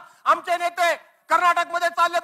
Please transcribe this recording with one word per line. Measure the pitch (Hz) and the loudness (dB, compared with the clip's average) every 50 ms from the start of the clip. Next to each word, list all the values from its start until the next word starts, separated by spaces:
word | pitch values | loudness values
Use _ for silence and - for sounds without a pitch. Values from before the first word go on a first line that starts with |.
| - - - _ - | -2 -10 -20 _ 0
आमचे | 269 320 339 - 370 339 | 0 0 0 0 -4 -4
नेते | 349 349 349 349 370 339 339 294 - - _ _ _ _ - | -2 -2 -4 -2 0 0 0 0 -2 -8 _ _ _ _ -2
कर्नाटकमध्ये | 311 339 359 349 339 339 339 339 339 339 349 339 | 0 2 2 2 2 2 -2 -2 -4 -4 -2 -2
चालले | 339 339 339 339 349 330 | 0 0 0 0 0 -2